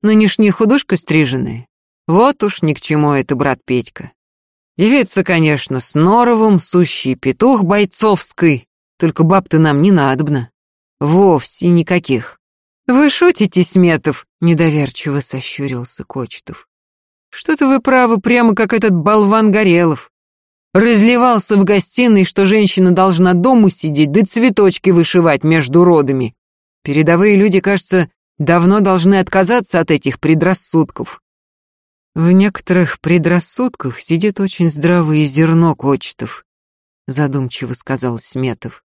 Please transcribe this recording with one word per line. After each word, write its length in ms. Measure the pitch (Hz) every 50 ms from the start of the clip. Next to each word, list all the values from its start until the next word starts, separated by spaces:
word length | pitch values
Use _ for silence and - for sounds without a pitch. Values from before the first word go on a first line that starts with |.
"Нынешняя 500 | - 208 214 214 214 202 - - 220 208
художка 460 | 185 - 226 208 254 285 - _ 196
стриженная? 680 | 170 - - 156 160 151 127 127 131 - - 113 113 123 _ _ _ _ _ _ _ _
Вот 340 | - 165 190 233 277 277 _
уж 220 | - 208 - - -
ни 100 | 156 147
к 80 | -
чему 300 | - - 156 151 147 147
это, 240 | 143 139 131 - 143
брат 240 | 123 143 139 131 - _
Петька. 480 | - 139 123 113 - _ - - 156 _ _ _ _ _ _ _ _ _ _ _ _ _
Девица, 460 | - 170 214 262 285 233 - - 190 185
конечно, 560 | - 180 165 160 156 151 131 - - 139 127
с 140 | - - -
норовом, 680 | 147 160 175 208 233 247 247 240 220 220 220 202 175
сущий 540 | - - - 180 175 - - - - 131 127
петух 500 | - - 135 127 _ 214 254 277 220 196
бойцовской, 1040 | 165 202 208 208 196 - - 220 214 202 170 - - - - 175 165 147 123 _ _ _ _ _ _ _
только 260 | _ - 165 156 - -
баб-то 360 | 160 190 196 190 _ - 156
нам 240 | 160 156 143 143 156
не 80 | 202
надобно. 580 | 196 170 139 135 131 127 151 147 147 135 117 - _ _ _ _ _ _ _ _ _ _
Вовсе 680 | 147 147 160 185 202 190 170 143 - - - - -
никаких". 720 | 175 175 170 160 - 180 175 170 - 135 117 - - - _ _ _ _ _ _ _ _ _ _
"Вы 240 | - 247 262 294 294
шутите, 500 | - - 349 359 349 - - 185 - 185
Сметов?" 640 | 180 - - 190 180 175 160 156 - 156 139 - - _ _ _
недоверчиво 800 | 170 170 170 156 170 165 147 151 143 127 - - - 156 139 143
сощурился 840 | 135 - - 131 123 - - - 139 139 131 120 120 - - - -
Кочетов. 640 | _ - 135 123 113 - - _ - 165 - _ _ _ _ _ _ _ _ _ _ _ _ _ _
"Что-то 380 | - - - - 311 - 294
вы 140 | 262 269 269
правы, 380 | 233 - 269 254 254 233 233 202
прямо 360 | 190 233 247 247 240 226 208
как 180 | 202 226 202 247
этот 220 | 220 - - 185
болван 560 | 170 147 196 214 220 208 196 214 220 220 214
Горелов. 600 | 190 214 220 190 170 175 175 165 151 127 - _ _ _ _ _ _ _ _ _ _ _ _ _ _
Разливался 840 | 190 220 240 233 208 208 226 247 240 247 254 240 214 - - 214
в 60 | 202 196
гостиной, 600 | 180 208 196 180 - - - 247 240 220 196 185
что 200 | - - - 196
женщина 460 | 190 208 220 208 185 - - 185 180
должна 420 | 180 165 185 190 180 165 185 180 180
дома 360 | 175 175 254 262 233 214 190
сидеть, 420 | - - - 156 147 143 156 143
да 120 | 143 208 226
цветочки 680 | 190 - 233 233 262 196 - 202 190 175 - - 190
вышивать 520 | 185 170 165 - - 180 170 165 147 - -
между 400 | 156 160 160 143 123 135 170 175
родами. 520 | 180 175 156 143 131 139 131 127 110 - _ _ _ _ _ _ _ _ _ _
Передовые 520 | - 143 151 156 160 170 170 196 208 208
люди, 240 | 190 202 214 180 190
кажется, 500 | 180 196 202 185 - - 185 185 165 - _ _ _ _ _
давно 420 | _ 147 160 170 175 170 180 196 214
должны 400 | 202 196 190 185 165 190 196 190
отказаться 600 | 185 - - 196 190 180 233 247 - - - 175
от 120 | 165 -
этих 280 | 160 143 - 139 127 -
предрассудков". 1000 | - 151 160 160 165 180 190 180 - - - 165 160 - - - 175 - - - _ _ _ _ _ _ _ _ _ _ _ _ _ _ _ _ _ _ _
"В 160 | 156 165 170
некоторых 680 | 180 190 196 208 185 - - - 185 180 175 143 - -
предрассудках 1040 | - 160 170 180 151 165 175 175 165 - - - 247 254 - _ - 135 120 -
сидит 380 | - - 165 165 185 214 196 -
очень 300 | 196 190 - - 170 165
здравое 560 | 151 151 147 170 180 175 165 151 156 151 151
зерно, 500 | 143 131 147 160 160 165 165 170 165 151
Кочетов", 680 | _ - 139 139 - - - - _ 117 - - - _ _ _ _ _ _ _ _ _ _ _ _ _
задумчиво 640 | - 131 135 151 139 135 143 131 123 - - - 120 127
сказал 440 | - - - 135 127 127 123 117
Сметов. 680 | 113 - - - 131 131 127 113 - - 117 - - _ _